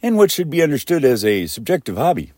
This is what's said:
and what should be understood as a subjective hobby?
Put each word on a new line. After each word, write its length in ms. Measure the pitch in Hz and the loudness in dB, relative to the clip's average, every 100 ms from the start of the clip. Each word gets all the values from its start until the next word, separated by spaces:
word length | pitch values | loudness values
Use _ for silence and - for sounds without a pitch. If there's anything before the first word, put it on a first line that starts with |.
and 140 | 233 220 | 0 4
what 140 | 202 | 4
should 180 | - 175 | 2 -4
be 140 | 165 | 0
understood 420 | 165 143 - 170 | 0 0 0 2
as 200 | 135 120 | 2 2
a 220 | 104 104 85 | 0 0 -2
subjective 500 | - 113 180 - 92 | -8 -4 -4 -4 -2
hobby? 360 | 160 175 71 | -2 -2 -4